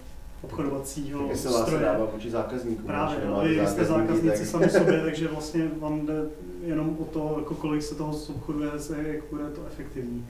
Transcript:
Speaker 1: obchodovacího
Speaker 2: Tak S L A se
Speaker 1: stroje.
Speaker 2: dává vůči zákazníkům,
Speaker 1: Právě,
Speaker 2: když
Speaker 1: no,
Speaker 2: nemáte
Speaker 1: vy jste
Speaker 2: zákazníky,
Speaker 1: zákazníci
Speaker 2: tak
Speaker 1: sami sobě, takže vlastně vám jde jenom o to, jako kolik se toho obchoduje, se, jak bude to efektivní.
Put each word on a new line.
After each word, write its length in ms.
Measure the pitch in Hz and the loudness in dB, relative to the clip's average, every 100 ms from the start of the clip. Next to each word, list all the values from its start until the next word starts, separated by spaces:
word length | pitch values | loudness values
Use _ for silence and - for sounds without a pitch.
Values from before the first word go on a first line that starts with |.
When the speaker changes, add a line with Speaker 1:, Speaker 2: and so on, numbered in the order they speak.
| - - - - | -12 -12 -12 -12
Speaker 1:
obchodovacího 840 | - - 139 139 139 - 135 143 139 | -10 -4 -2 -2 -6 -6 -4 -2 -2
Speaker 2:
Tak 80 | 127 | -2
S 80 | 135 | 2
L 80 | |
A 40 | 117 | 2
se 40 | |
Speaker 1:
stroje. 200 | 113 156 | 4 4
Speaker 2:
dává 200 | 139 107 110 | 4 2 0
vůči 160 | 107 113 | -2 -4
zákazníkům, 540 | 117 107 127 120 107 104 | -2 -2 -2 -2 -4 -2
Speaker 1:
Právě, 300 | 147 156 - | 0 0 0
Speaker 2:
když 120 | 104 | 0
Speaker 1:
no, 140 | - | 2
Speaker 2:
nemáte 180 | 160 160 | 4 6
Speaker 1:
vy 60 | - | 4
jste 180 | - | 4
Speaker 2:
zákazníky, 420 | - 160 - 165 160 | 4 4 4 4 4
Speaker 1:
zákazníci 100 | - - | 2 2
Speaker 2:
tak 180 | 170 180 | 4 6
Speaker 1:
sami 140 | 190 | 8
sobě, 160 | 175 165 | 6 6
takže 240 | 156 151 160 | 4 0 -2
vlastně 400 | 151 - 165 160 151 | -2 -2 0 0 0
vám 280 | 151 151 151 | -2 -2 0
jde 160 | 156 151 - - - 170 | -2 -2 -6 -12 -8 -2
jenom 300 | 156 160 160 | 0 0 -2
o 40 | |
to, 300 | 160 160 151 151 | -4 -2 -2 -2
jako 160 | 147 | -4
kolik 280 | 160 156 151 | -4 -2 -2
se 120 | 151 | -2
toho 180 | 147 151 151 - | -4 -4 -4 -6
obchoduje, 420 | 143 - 147 147 147 | -8 -6 -4 -2 -4
se, 180 | 147 151 156 | -6 -4 -2
jak 160 | 151 - | -4 -6
bude 140 | 147 147 | -6 -6
to 160 | 143 - | -8 -10
efektivní. 600 | - 143 135 120 120 | -10 -10 -6 -6 -6